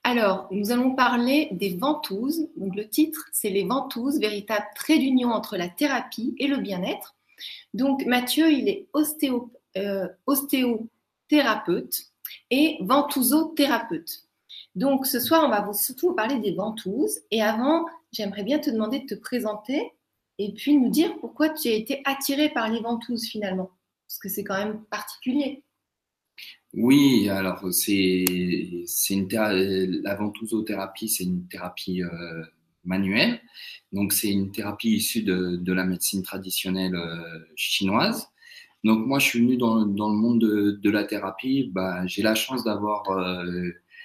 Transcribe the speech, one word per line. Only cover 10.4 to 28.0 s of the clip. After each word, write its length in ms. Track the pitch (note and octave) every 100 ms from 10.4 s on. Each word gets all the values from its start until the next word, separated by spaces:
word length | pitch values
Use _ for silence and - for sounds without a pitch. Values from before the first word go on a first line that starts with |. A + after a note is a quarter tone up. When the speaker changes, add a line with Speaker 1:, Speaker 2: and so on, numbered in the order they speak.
| C#4 C4+ B3 A3 A3+ _ _ _ - D4 B3 G#3 - G3 - - - _ - - -
Speaker 1:
et 260 | C4 D#4+ -
ventousothérapeute. 1400 | F#3+ C#4 C#4+ C#4 A3+ D4+ D#4+ - C#4 A#3+ - E3 - - _ _ _ - -
Donc, 320 | F3+ C4+ C4 C4+
ce 140 | A#3+
soir, 240 | - D#4+ D4
on 20 |
va 120 | G#3
vous, 140 | G3+
surtout 340 | G#3 - B3 F4
vous 60 | -
parler 240 | A3+ C4+
des 140 | G#3
ventouses. 640 | E3 G#3+ A3 F#3 A3+ G#4+ - -
Et 100 | A3
avant, 460 | G#3+ A3 C4 E4 E4 - _
j'aimerais 320 | - G3+ G3+
bien 160 | G3 D4+
te 120 | D4
demander 280 | A3+ G#3+ C#4
de 80 | -
te 80 |
présenter 800 | G3+ - B3 G#3 G#3 - C#4+ A#4+ - _ _ _ -
et 120 | G3+
puis 220 | - C#4 D4
nous 140 | A#3
dire 240 | - G#4 -
pourquoi 300 | A#3 - D#4
tu 180 | D#4 A#3+
as 40 |
été 280 | A3 A3 C#4
attiré 440 | C#4 C4+ - C#4 D4+
par 200 | B3 A3
les 120 | A3+
ventouses, 440 | A3+ A#3 - A#3 -
finalement. 420 | G#3+ G3 F#3 F#3 _ _ _ -
Parce 140 | -
que 100 | G3
c'est 120 | F#3+
quand 140 | G3+ G3
même 240 | G#3+ G#3+ -
particulier. 720 | G#3 - - B3+ C#4+ C4+ - - _ _ _ _ _ _ - - - _
Speaker 2:
Oui, 560 | - A#2+ C#3 C#3 A#2+ G2+
alors, 340 | G2 F#2+ F2+ F#2
c'est, 500 | - - G2+